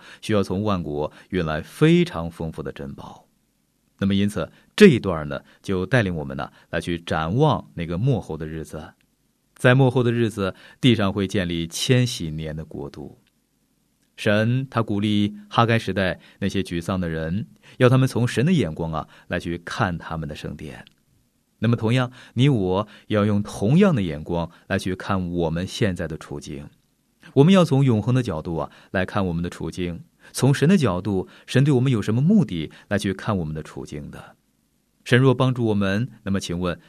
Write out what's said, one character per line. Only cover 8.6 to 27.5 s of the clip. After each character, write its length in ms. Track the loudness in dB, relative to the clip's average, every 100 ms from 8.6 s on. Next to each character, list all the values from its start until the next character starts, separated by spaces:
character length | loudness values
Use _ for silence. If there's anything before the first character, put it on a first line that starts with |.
子。 300 | -12 -14 -16 _ _ _ _ _ _ 0
在 200 | 4 6
末 160 | 4
后 100 | 4
的 100 | 2
日 180 | 2 0
子， 260 | -2 -4 -6 -16 0
地 160 | 2 4
上 160 | 2
会 160 | -2 -2
建 220 | -2 -2
立 180 | -4 -4
千 380 | -4 0 2 0
禧 260 | -4 -8
年 240 | -8 -8 -10
的 80 |
国 260 | -10 -12 -12
度。 300 | -12 -16 -18 _ _ _ _ _ _ _ _ _ -6
神 500 | 0 2 2 0 -2
他 140 | -4
鼓 160 | -2 -2
励 360 | 0 2 0 -2 -4
哈 160 | 2 4
该 140 | 2
时 120 | 0
代 280 | -2 -2 -4 -10 -8
那 80 | -4
些 140 | -4
沮 180 | -4 -4
丧 200 | -4 -4
的 100 | -4
人， 380 | -4 -4 -6 -8 _ -12 2
要 120 | 4
他 80 | 4
们 100 | 2
从 200 | 0 -2
神 180 | 0 2
的 80 |
眼 200 | 2 0
光 200 | -4 -6
啊， 160 | -6 -8 -14 -8
来 120 | -6
去 180 | -4 -8 -8
看 320 | -4 -4 -4
他 200 | -8 -8
们 120 | -8
的 60 | -10
圣 200 | -12 -12
殿。 300 | -14 -16 -20 _ _ _ _ _ _ -4
那 100 | 0
么 80 | 0
同 180 | 0
样， 180 | 0 -2 -8 -8 2
你 120 | 2
我 380 | 4 0 -2 -4 -8 -2
要 180 | 0 2
用 160 | 0
同 380 | -2 -2 2 4
样 140 | 4
的 80 | 4
眼 220 | -2 -6
光 260 | -6 -4 -6 -10 -4
来 100 | -4
去 180 | -2 -6
看 340 | -4 -4 -2
我 200 | -2 0
们 160 | -2 -4
现 300 | -2 -2 -2
在 120 | -6
的 100 | -8
处 220 | -10 -12
境。 280 | -12 -14 -14 _ _ _ _ _ -2 4
我 80 |
们 100 | 6